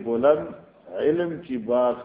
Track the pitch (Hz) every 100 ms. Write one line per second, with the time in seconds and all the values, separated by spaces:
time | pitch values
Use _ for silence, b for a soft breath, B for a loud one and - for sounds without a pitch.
0 | 113 117 139 127 - - - - - 92
1 | 131 165 170 156 - 127 110 120 123 117